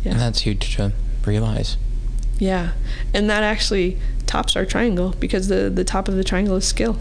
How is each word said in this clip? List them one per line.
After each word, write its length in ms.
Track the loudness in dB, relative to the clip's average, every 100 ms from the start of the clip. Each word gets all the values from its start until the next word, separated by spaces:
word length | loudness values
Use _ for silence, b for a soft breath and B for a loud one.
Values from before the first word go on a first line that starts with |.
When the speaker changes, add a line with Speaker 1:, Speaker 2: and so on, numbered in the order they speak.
Speaker 1:
Yeah. 80 | 0
Speaker 2:
And 80 | 2
that's 200 | 2 0
huge 360 | 0 0 0 0
to 160 | 0 0 -2 0
realize. 540 | 0 2 0 0 -2 -2 -2 -2 -2 -2 0 0
Speaker 1:
Yeah. 340 | 0 0 0 -2 B B B
And 160 | 0 2
that 120 | 2
actually 540 | 0 0 0 0 0 0 B B 0
tops 280 | 0 0
our 100 | 0
triangle, 500 | 0 0 2 2 0 -2
because 300 | -2 0 2
the, 200 | 2 2
the 140 | 0
top 240 | 0 -2 0
of 80 |
the 80 | 0
triangle 320 | 0 0 2
is 100 | 0
skill. 320 | 0 0 0 0